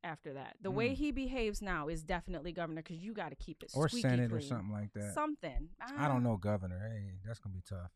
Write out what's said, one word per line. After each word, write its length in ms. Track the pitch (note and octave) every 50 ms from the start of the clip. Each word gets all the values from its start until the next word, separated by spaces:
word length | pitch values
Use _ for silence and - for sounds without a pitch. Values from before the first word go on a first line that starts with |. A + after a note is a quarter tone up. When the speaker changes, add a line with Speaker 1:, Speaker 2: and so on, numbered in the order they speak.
| -
Speaker 1:
after 280 | F3+ D#3 - _ D#3+ C3+
that. 200 | C3+ C3+ - - -
The 100 | - G3
way 200 | F#3+ G#3 A3+ B3
Speaker 2:
Mm. 40 | C4+
Speaker 1:
he 160 | C#4 D4 D4
behaves 500 | A#3+ C4+ C4+ B3+ B3+ C4 A3+ G#3+ G#3 -
now 280 | G#3 G3 F3+ D#3+ D3 D3+
is 120 | E3+ D#3+ D#3
definitely 500 | D3+ F#3 E3+ - - F3 D#3+ C#3 F3 D#3+
governor, 280 | F3+ E3+ D#3+ D#3+ D#3+
'cause 140 | D#3 - E3+
you 180 | D#3+ F3 G#3+ A3+
gotta 220 | G#3 F3+ D#3 C3
keep 260 | - - - - _ -
it 80 | - -
Speaker 2:
Or 140 | C3+ D3+ D#3
Speaker 1:
squeaky 140 | - - -
Speaker 2:
Senate 240 | C3 B2 B2 B2 A#2
or 60 | A2+
Speaker 1:
clean. 100 | A#2 -
Speaker 2:
something 240 | C#3 B2+ A#2 F#2 G2+
like 220 | G#2 G#2 G#2 G2+ _
that. 200 | G#2 G#2 G#2 F#2+
Speaker 1:
Something. 560 | D4+ D4+ D4+ D4+ - - D#3+ B2+ - D3+ E3 - -
Speaker 2:
I 260 | - A#3+ C#4 C#4+ -
don't 100 | D3 C3+ B2 B2
Speaker 1:
Uh, 40 | A#2+
Speaker 2:
know, 80 | A2+
governor. 420 | G2 F2+ G#2 G#2 G2+ F#2 F#2 F2+ F2+
Hey, 400 | G#2 A2 A2+ G#2+ G2+ G2 F#2 F#2+ F#2+
that's 140 | G#2+ A2+ -
gonna 160 | - G#2 F#2
be 60 | F#2
tough. 300 | F2 - G2 F#2 F2 F2+ _